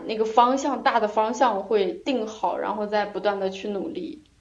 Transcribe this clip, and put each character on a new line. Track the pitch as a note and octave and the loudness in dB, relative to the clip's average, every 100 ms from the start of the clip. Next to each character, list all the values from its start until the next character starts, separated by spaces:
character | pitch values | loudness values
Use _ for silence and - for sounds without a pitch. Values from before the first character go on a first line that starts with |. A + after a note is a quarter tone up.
| - | -4
那 | A3 | -2
个 | |
方 | A3 - A#3+ C4+ | 2 6 6 4
向， | C#4+ B3 | 0 0
大 | C4+ A#3 | 2 2
的 | G#3+ | 2
方 | A3 A3 | 2 0
向 | A#3 C4 G3 | 4 2 2
会 | - G#3+ F#3 | 0 0 0
定 | E3+ - B3+ G#3+ | -2 -2 -2 -2
好， | G#3+ F3+ - | -4 -2 -2
然 | G3 G#3+ | -4 -4
后 | G#3 | -2
再 | G#3 G3+ | -2 -2
不 | F#3+ | -2
断 | G3+ G3 | -2 0
地 | F#3+ | -2
去 | F#3+ G#3 | -4 -6
努 | G3 E3 | -6 -6
力。 | - - - - _ | -8 -10 -12 -18 _